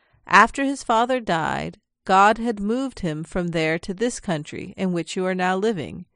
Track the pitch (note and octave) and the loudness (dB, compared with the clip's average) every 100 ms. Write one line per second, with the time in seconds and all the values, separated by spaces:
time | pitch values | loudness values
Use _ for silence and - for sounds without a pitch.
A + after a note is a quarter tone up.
0 | _ _ - F#3 A3+ - C#4 C#4 - A3+ | _ _ 4 6 6 2 -2 -4 0 0
1 | A#3+ B3+ G#3+ E3 C#3+ C#3 D#3+ - _ _ | 2 0 0 -2 0 -4 -8 -12 _ _
2 | - F#3+ G3+ A3+ A#3 G#3 G3+ B3 C4+ - | 2 6 6 4 -2 -4 -2 -2 -4 -4
3 | E3+ D3+ D#3+ F#3 F3 E3 D#3+ E3 - F#3 | -4 -4 -6 -4 -2 0 0 -2 -4 -2
4 | A#3+ - - D#3 D3+ - F3+ - F#3 E3+ | -2 -2 -4 -4 -4 -12 -12 -4 -2 -2
5 | D#3+ F#3+ F#3 F#3 F#3 F#3+ A3 F#3 F#2+ F3+ | -4 -2 -2 0 0 0 0 -2 -6 -10
6 | - | -16